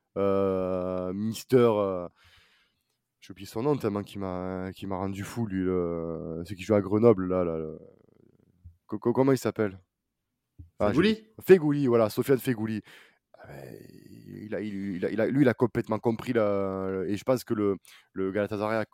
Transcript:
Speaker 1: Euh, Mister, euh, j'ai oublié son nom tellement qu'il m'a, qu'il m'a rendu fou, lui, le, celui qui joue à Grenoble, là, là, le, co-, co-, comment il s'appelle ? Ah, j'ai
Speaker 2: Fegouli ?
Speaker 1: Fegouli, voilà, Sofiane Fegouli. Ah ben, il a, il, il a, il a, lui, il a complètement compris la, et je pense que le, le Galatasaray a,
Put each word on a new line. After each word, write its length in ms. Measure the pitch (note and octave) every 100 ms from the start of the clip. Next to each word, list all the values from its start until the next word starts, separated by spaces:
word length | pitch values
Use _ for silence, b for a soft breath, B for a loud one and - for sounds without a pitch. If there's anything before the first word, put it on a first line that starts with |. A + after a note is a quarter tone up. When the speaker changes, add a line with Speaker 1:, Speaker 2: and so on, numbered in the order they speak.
| _ -
Speaker 1:
Euh, 920 | G2 G2 G2 F#2+ F#2 F#2 F2+ F#2 F#2
Mister, 420 | F#2+ G#2+ G#2+ - B2+
euh, 500 | A#2+ G#2 G2 F#2 F2 _ b b b b b b _ _ _ _
j'ai 100 | -
oublié 160 | F#2+ G2
son 160 | A2
nom 140 | C3 C#3+
tellement 260 | A2+ G2+
qu'il 180 | G2+ G2+
m'a, 520 | F#2+ F2+ F#2 F#2 F#2+
qu'il 140 | F2+ G2
m'a 80 | F#2+
rendu 260 | G2 G2
fou, 220 | G2 A#2+ A2+
lui, 160 | F#2+
le, 800 | F#2 F#2 E2+ E2+ E2 E2 D#2+ E2
celui 120 | F2 F#2+
qui 80 |
joue 100 | F#2
à 60 | G#2
Grenoble, 460 | F#2+ G#2+ A#2 G2 F#2
là, 160 | F2+
là, 120 | F2 D#2+
le, 220 | D#2+ D#2 - - _ _ _ _ _ _ - - -
co-, 120 | G#2+
co-, 140 | A#2+
comment 200 | A#2+ C3+
il 60 | C3+
s'appelle ? 400 | A2+ G#2 G#2+ F#2+ _ _ _ _ _ _ _ - - -
Ah, 80 | G#2
j'ai 60 |
Speaker 2:
Fegouli ? 320 | A#2+ G3 A3 - -
Speaker 1:
Fegouli, 460 | - F#3+ D3+ D3 C3+
voilà, 240 | A#2 A2
Sofiane 280 | - B2+ C3+
Fegouli. 440 | C3+ A2+ A2 G#2+ - b b b _ -
Ah 40 | -
ben, 280 | C#2+ C2 G#1 - - - A2 G2 G2
il 100 | G#2+
a, 60 | G2+
il, 140 | G#2+ G2 G2 F2+
il 80 |
a, 60 | G2
il 100 | G2
a, 60 | G#2+
lui, 160 | C3+
il 60 | C3
a 60 |
complètement 440 | A2 B2 - - G#2+
compris 340 | A#2+ A2+ -
la, 680 | A#2 G#2+ G2+ G2 F#2+ F#2+ F#2+ F2
et 80 | G2+
je 80 |
pense 180 | - B2+
que 120 | -
le, 220 | A2+ G2+ F#2+ _ b b
le 180 | F#2 F#2+
Galatasaray 460 | G2 G2+ G#2 G#2+ A2
a, 80 | G#2+